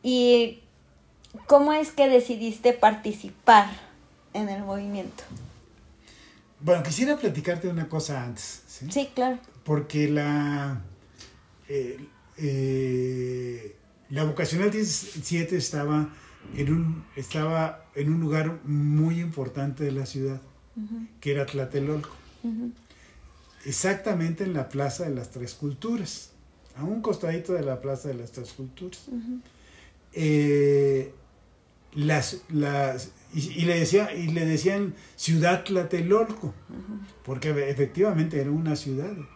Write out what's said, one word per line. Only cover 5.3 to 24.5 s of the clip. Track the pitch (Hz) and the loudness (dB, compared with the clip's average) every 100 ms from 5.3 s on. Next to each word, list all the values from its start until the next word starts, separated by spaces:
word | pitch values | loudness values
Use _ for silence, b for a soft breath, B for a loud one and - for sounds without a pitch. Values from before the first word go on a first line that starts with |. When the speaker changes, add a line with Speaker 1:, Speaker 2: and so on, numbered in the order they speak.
| - - - - - - - b b b b b _ | -16 -16 -20 -20 -20 -20 -20 b b b b b _
Speaker 2:
Bueno, | 151 175 | 2 2
quisiera | 147 160 262 294 | 2 0 0 2
platicarte | 208 147 180 170 185 | 0 -2 -4 -2 -2
una | 165 151 | -4 -4
cosa | 160 156 139 | -4 -4 -6
antes, | 123 110 - - - | -6 -8 -10 -12 -16
¿sí? | - 135 | -14 -4
Speaker 1:
Sí, | 269 277 | -4 -2
claro. | - 254 247 - - | 0 0 -2 -10 -14
Speaker 2:
Porque | - 151 143 147 147 | -2 -2 0 0 2
la, | 147 147 147 147 143 139 127 90 - - b b b _ _ - | 2 0 0 0 -2 -4 -6 -10 -18 -20 b b b _ _ -6
eh, | 139 123 127 143 _ _ - | -4 -4 -8 -16 _ _ -6
eh, | 151 135 135 135 131 127 127 127 123 123 123 117 107 - _ _ _ | -4 0 0 0 0 0 -2 -2 -4 -6 -8 -10 -14 -18 _ _ _
la | 143 | -2
vocacional | 156 151 165 165 202 | -2 0 0 2 2
diecisiete | 214 202 - - 160 - 170 165 | 2 -2 -2 -6 -10 -2 -2 0
estaba | 180 - 151 147 151 151 B B B - | -2 -2 -2 0 0 0 B B B -14
en | 123 139 | -4 0
un, | 160 165 160 - | 2 2 -2 -8
estaba | - 131 156 156 165 160 - - | -12 -6 -2 0 0 0 -4 -12
en | 143 147 | -4 0
un | 165 | 2
lugar | 156 156 156 165 | 2 0 0 -4
muy | 139 147 147 151 160 170 | -4 0 2 4 2 0
importante | 170 143 127 139 139 131 | -2 -4 -6 -4 -6 -2
de | 143 | -4
la | 135 131 | -2 -6
ciudad, | 139 135 131 - - - | -4 -4 -6 -12 -20 -16
Speaker 1:
Ujú. | 226 214 226 226 - | -12 -10 -10 -12 -8
Speaker 2:
que | 143 | -4
era | 139 | -2
Tlatelolco. | 139 139 131 139 139 151 147 - - - | -2 -4 -2 -2 -2 -4 -6 -16 -20 -10
Speaker 1:
Ujú. | 233 226 240 - _ b b b b - - - | -8 -6 -8 -12 _ b b b b -20 -20 -14
Speaker 2:
Exactamente | 139 - 185 196 220 180 165 165 | -4 0 0 0 0 0 0 -2
en | 190 | -2